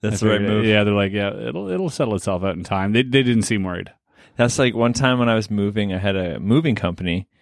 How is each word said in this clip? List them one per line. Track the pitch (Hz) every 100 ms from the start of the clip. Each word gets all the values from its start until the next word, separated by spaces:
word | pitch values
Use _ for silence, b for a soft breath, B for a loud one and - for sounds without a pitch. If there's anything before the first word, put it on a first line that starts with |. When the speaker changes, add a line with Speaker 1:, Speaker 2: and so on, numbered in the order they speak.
Speaker 1:
That's | 107 104
Speaker 2:
That's |
Speaker 1:
the | 107
right | 104
Speaker 2:
what | 101
Speaker 1:
move. | 107 110
Speaker 2:
Yeah, | 107
they're | 104
like, | 101 98
"Yeah, | 101 101
it'll, | 101 117 151 196
it'll | 185 185
settle | - 131 101
itself | - 92
out | 95 85
in | 90
time." | 98 98
They, | 110
they | 127 131
didn't | 123 113
seem | 104 110
worried. | 95 87 - _ _ b b b
Speaker 1:
That's | 120 -
like | 127 110
one | 120
time | 120 131 127
when | 120
I | 113
was | 104
moving, | 104 101 104 101
I | 92
had | 98 95
a | 90 69
moving | 98 127 160 110
company | 90 87 90 85 92 _